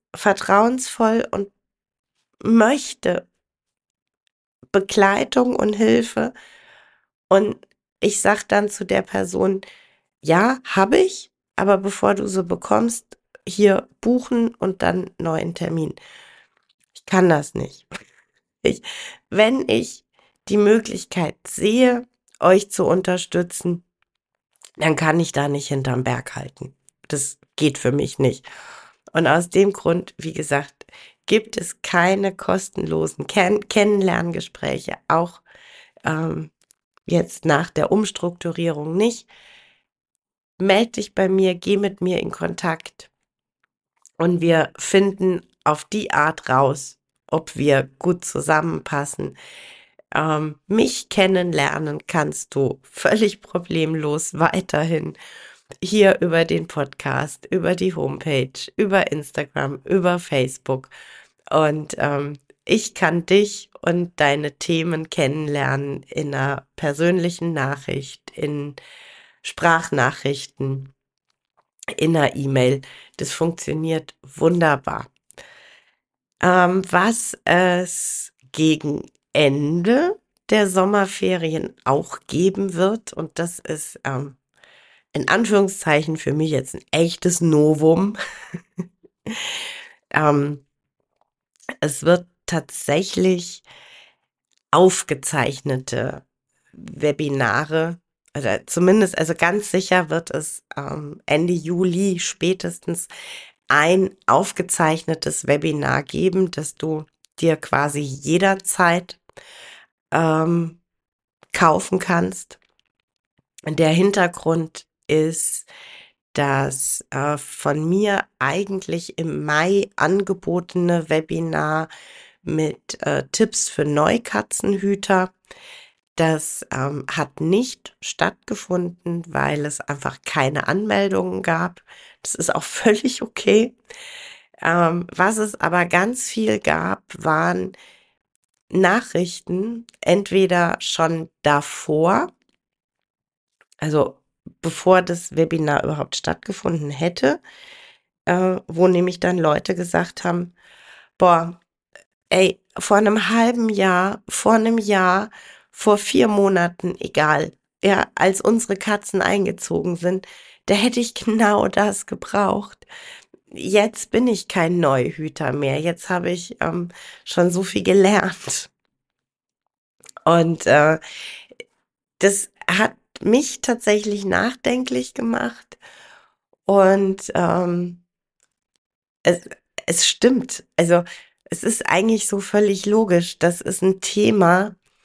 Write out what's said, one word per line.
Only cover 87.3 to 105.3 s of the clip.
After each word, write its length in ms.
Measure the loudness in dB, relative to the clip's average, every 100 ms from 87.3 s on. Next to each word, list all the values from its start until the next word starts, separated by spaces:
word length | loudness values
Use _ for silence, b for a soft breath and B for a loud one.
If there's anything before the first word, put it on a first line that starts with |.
| 2
Novum. 760 | 4 6 6 6 4 4 2 -4 B B B -16 _ -14
<laughs> 140 | -14 _ _ _ -14 -10 B B B B B B _
Ähm, 560 | 0 2 2 0 -4 _ _ _ _ _ _ _ _ _ _ -16 -6
es 240 | -4 -2
wird 240 | 2 2 2 _ -6
tatsächlich 1200 | -6 -6 -10 -2 -2 0 0 2 0 -4 -16 B B B B B B _ _ _ _ 0
aufgezeichnete 1500 | 6 6 4 -4 -6 -4 -2 -2 -2 -4 -4 -4 -4 -4 -8 -16 _ _ _ _
Webinare, 1300 | -20 -18 -4 -2 0 -2 0 0 0 0 -2 -2 -6 _ _ _ -6
oder 280 | -4 -4 -4
zumindest, 520 | 2 4 6 4 0
also 160 | -2
ganz 380 | 0 0 0 -2
sicher 380 | -2 2 0 2
wird 200 | -4 -4
es, 320 | -8 -8 -12 -14 -12
ähm, 440 | -8 -10 -12 -12 -2
Ende 280 | 0 2
Juli 640 | -2 -2 0 0 0 0 -2
spätestens 880 | -6 -4 -2 -2 -4 -8 -8 -8 -8 B B B B B 0
ein 480 | 2 4 4 2 -2 2
aufgezeichnetes 1200 | 2 2 -4 -4 0 2 0 -2 -4 -4